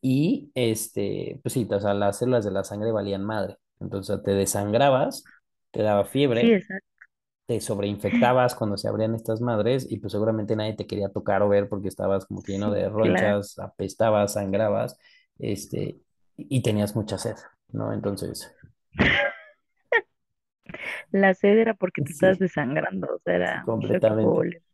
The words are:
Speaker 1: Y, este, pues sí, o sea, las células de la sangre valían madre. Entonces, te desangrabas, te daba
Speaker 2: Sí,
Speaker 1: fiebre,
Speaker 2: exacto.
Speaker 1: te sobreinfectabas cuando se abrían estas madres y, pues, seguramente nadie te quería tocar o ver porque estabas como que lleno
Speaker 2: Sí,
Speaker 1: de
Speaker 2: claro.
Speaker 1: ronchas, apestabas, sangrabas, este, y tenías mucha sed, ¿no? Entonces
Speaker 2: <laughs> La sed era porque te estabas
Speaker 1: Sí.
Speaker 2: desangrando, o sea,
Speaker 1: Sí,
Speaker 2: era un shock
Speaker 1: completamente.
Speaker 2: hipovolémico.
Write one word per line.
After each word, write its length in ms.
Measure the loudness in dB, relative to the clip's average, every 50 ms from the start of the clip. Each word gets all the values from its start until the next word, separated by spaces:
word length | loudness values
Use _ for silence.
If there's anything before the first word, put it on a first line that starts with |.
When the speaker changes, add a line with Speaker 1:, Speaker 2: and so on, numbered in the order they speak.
Speaker 1:
Y, 500 | 0 2 2 2 2 2 0 -2 -4 -8 _
este, 840 | -2 0 0 0 -2 -4 -8 -6 -4 -4 -4 -4 -6 -6 -8 -10 -8 _
pues 100 | -4 -2
sí, 140 | -2 -2 0
o 80 | 0 0
sea, 120 | 0 0 0
las 260 | 2 0 0 0 0
células 260 | 0 2 2 2 0
de 60 | 0
la 120 | -2 -2 -4
sangre 280 | -4 -6 -4 -4 -2
valían 340 | -2 -2 -2 -2 -4 -4 -4
madre. 320 | -4 -4 -4 -4 -6 -8 _ _ _ _ _
Entonces, 420 | -12 -8 -8 -8 -6 -4 -6 -4 0
te 80 | 0 2
desangrabas, 920 | 2 2 0 0 -2 -2 0 2 4 4 4 4 4 2 -2 -4 -8 -16 -20 _ _ _ _ _ _ _ _
te 120 | -4 -2 0
daba 220 | 2 4 2 2 0 0 0 2 2 2 4
Speaker 2:
Sí, 60 | 4
Speaker 1:
fiebre, 80 | 4 4
Speaker 2:
exacto. 340 | 4 2 _ -14 -14 _ _ _ _ -20 _ _ _ _ _ _ _ _ _
Speaker 1:
te 140 | -4 -4
sobreinfectabas 960 | -2 -4 -4 -2 -2 -2 -4 -2 -2 0 2 4 4 4 4 4 4 2 2
cuando 220 | -2 -4 -4 -4 -4
se 100 | -4 -4
abrían 260 | -2 -2 -2 -2 -2
estas 260 | -4 -2 -4 -2 -2
madres 460 | 0 0 0 0 2 2 0 0 -2 -6
y, 100 | -8 -8
pues, 140 | -8 -4 -2
seguramente 420 | 0 0 0 0 0 -2 -2 -2
nadie 200 | -2 -2 -4 -4
te 120 | -6 -8 -6
quería 220 | -4 -4 -4 -4
tocar 320 | -4 -4 -2 0 2 2 4
o 60 | 4
ver 200 | 4 4 2 0
porque 200 | -4 -6 -6 -8
estabas 360 | -6 -4 -2 0 0 0 -2 _
como 160 | -10 -10 -8
que 100 | -6 -6
lleno 180 | -4 -2 -2
Speaker 2:
Sí, 20 | -2
Speaker 1:
de 160 | 0 -2 -2 0
Speaker 2:
claro. 420 | 2 2 2 2 2 2 2 0 0
Speaker 1:
ronchas, 220 | -2 -6 -12 -14
apestabas, 760 | -14 -16 _ _ -8 -8 -2 _ 2 4 4 4 4 2 0
sangrabas, 680 | -2 -2 -2 0 0 2 2 0 0 -2 -4 -6 _ _ _ _ _ _ _ _ _
este, 600 | -6 -6 -6 -6 -6 -8 -6 -6 -6 -6 -8 -12 _ _ _ _ _ _ _ -18
y 240 | -10 -2 -2 0 0
tenías 320 | 0 0 0 0 0 0
mucha 220 | -4 -4 -4 -6 -6
sed, 160 | -6 -6 -8 -8 -16 -20 _ _ _ _
¿no? 220 | -8 -6 -4 -4 -4
Entonces 580 | -4 -4 -4 -4 -4 -6 -8 -8 -10 -14 -16 _ _ -20 -20 _ _ _ _ _
Speaker 2:
<laughs> 540 | 0 0 2 2 0 0 -2 -4 -8 -20 -20 _ _ _ _ _ _ _ _ 0 0 0 _ _ _ _ _ _ _ _ _ _ _ _ -20 -16 -14 -12 -10 -10 -12 -10 _
La 220 | 2 4 4 4 4
sed 240 | 4 4 6 6 6
era 160 | 4 2 0
porque 280 | _ -4 -4 -2 -4
te 120 | -6 -6 -2
estabas 260 | 4 4 4 4 4
Speaker 1:
Sí. 0 |
Speaker 2:
desangrando, 680 | 0 0 0 -2 -2 0 0 -2 -2 -2 -4 -6 -6 -6 -6
o 40 | -6
sea, 160 | _ 0 2 2 2
Speaker 1:
Sí, 0 | 0
Speaker 2:
era 140 | -2 -4 -4
un 140 | -2 -2 -2
shock 260 | 0 0 2 4 4
Speaker 1:
completamente. 60 | 4
Speaker 2:
hipovolémico. 540 | 4 4 2 4 4 2 0 -2 -4 -10 _ _